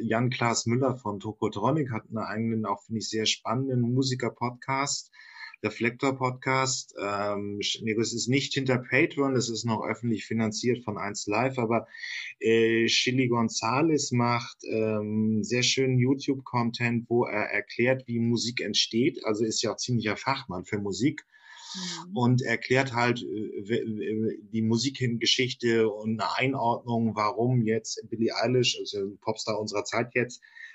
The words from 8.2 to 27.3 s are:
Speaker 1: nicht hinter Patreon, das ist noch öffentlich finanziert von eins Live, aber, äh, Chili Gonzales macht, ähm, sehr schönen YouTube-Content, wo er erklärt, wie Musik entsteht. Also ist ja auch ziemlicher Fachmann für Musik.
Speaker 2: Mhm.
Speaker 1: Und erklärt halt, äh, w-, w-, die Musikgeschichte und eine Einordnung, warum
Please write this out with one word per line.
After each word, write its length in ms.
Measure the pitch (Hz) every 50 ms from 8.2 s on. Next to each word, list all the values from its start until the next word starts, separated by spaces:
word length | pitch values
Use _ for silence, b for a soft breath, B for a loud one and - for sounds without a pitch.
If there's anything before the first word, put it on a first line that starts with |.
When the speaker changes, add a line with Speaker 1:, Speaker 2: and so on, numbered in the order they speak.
| 101 113
Speaker 1:
nicht 240 | 131 143 139 -
hinter 260 | - 139 135 135 127 123
Patreon, 560 | 123 - 127 139 165 160 - 139 139 135 131
das 140 | 123 123 117
ist 160 | 113 107 117
noch 180 | 117 110 104 -
öffentlich 420 | - 110 - 120 117 110 98 -
finanziert 580 | - 113 113 113 107 107 - 117 123 117 - -
von 140 | 104 101 82
eins 280 | 92 101 107 - -
Live, 320 | 104 101 113 127 135 131 127
aber, 280 | 113 110 117 110 - B B B B B B B B B B B
äh, 440 | - 113 113 113 113 113 113 113 113
Chili 420 | 110 - - - 123 123 131 131 117
Gonzales 840 | 120 117 113 110 - - 113 113 120 139 165 160 151 139 - -
macht, 460 | 123 120 120 120 120 117 117 - - - - -
ähm, 720 | 107 110 110 110 107 107 107 107 107 110 110 110 110 107
sehr 200 | 98 101 120 123
schönen 360 | 123 - - 135 131 131 127 127
YouTube-Content, 1080 | 123 131 139 135 - 143 135 135 - - - 120 117 117 117 - 120 120 120 117 120 -
wo 160 | 120 120 -
er 220 | - 101 104 104
erklärt, 600 | - - 104 - - - - 117 127 131 131 -
wie 120 | - 117 117
Musik 420 | 117 117 117 107 101 120 123 -
entsteht. 640 | - 107 104 - - - 110 113 131 151 139 - -
Also 200 | 110 107 104 117
ist 180 | 110 104 -
ja 100 | - 107
auch 60 | 98 -
ziemlicher 400 | - - 123 110 101 107 101 -
Fachmann 480 | - 127 135 131 131 - 90 92 92
für 120 | - 107 101
Musik. 460 | 101 101 92 95 120 156 156 - - B B B B B B B B B B
Speaker 2:
Mhm. 420 | 190 180 175 170 165 170 180 196
Speaker 1:
Und 260 | 123 123 127 127 123
erklärt 500 | 127 113 117 - - - 127 131 131 131
halt, 300 | 117 120 120 120 120 120
äh, 20 | -
w-, 640 | - 90 107 104 - - 107 98 98 117 - 123
w-, 520 | 117 107 104 104 104 110 110 110 127 - -
die 200 | 107 101 110 110
Musikgeschichte 1300 | 110 110 117 117 120 139 135 - 127 117 117 113 113 104 - - 127 127 - - 120 117 113 113 110 110
und 320 | 101 107 107 110 113 107
eine 160 | 95 85 90
Einordnung, 800 | 117 127 135 127 - 117 120 120 - - 120 117 117 113 110 101
warum 480 | 107 104 107